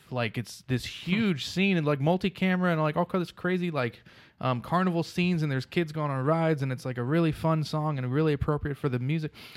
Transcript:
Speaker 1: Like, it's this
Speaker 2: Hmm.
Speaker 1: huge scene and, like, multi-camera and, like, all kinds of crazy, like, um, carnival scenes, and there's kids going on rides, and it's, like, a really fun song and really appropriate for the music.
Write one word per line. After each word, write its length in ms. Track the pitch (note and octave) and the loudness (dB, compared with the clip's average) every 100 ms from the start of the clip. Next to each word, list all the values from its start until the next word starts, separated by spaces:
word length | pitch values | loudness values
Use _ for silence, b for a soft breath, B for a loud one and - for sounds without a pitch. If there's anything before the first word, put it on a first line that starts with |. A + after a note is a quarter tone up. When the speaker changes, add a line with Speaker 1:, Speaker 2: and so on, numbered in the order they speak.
| - | -8
Speaker 1:
Like, 260 | B2 A#2 B2 | -4 -2 -4
it's 260 | G#2+ - - | -8 -12 -4
this 160 | B2+ - | -4 -4
Speaker 2:
Hmm. 260 | - - | -10 -2
Speaker 1:
huge 340 | G3+ G#3+ D3 - | 0 2 0 -2
scene 320 | F3 G3 F3+ | 0 2 2
and, 80 | D3+ | 2
like, 140 | D3 | 2
multi-camera 720 | D3 F#3 G3 - F#3 F3+ F3+ | 2 2 0 0 0 2 2
and, 100 | D#3+ | 2
like, 160 | D#3 D#3 | 2 0
all 80 | F3 | 0
kinds 240 | F#3 E3 | -2 -4
of 60 | - | -4
crazy, 360 | F3+ F3+ F3 | -2 0 0
like, 300 | D3+ A#2+ - b b b b | 0 -2 -4 b b b b
um, 200 | C3 B2 | -2 -2
carnival 420 | - F3 F#3 E3+ | 0 2 2 2
scenes, 400 | D#3 - F3+ F3 | -2 0 2 2
and 80 | D3+ | 0
there's 140 | C3 - | -2 -2
kids 260 | F3+ D#3+ | -2 -2
going 200 | D#3 D3 | -2 -2
on 120 | C3+ C3 | 0 2
rides, 360 | E3 D#3+ D3+ | 2 2 2
and 100 | C3+ | 0
it's, 140 | B2 C3 | -4 -6
like, 120 | B2 | -4
a 60 | |
really 280 | B2 E3 E3 | 0 2 2
fun 320 | D3 E3 D#3 | 2 0 0
song 340 | D3 D#3 D3+ C#3+ | 0 -2 -2 -2
and 140 | B2+ | -2
really 200 | C3+ D#3+ | 2 2
appropriate 440 | C#3+ - D3 D3+ C3+ | 2 0 -2 -2 -4
for 120 | D3 | -2
the 100 | B2 | -2
music. 320 | B2+ D#3+ D3+ B B | 0 -2 -4 B B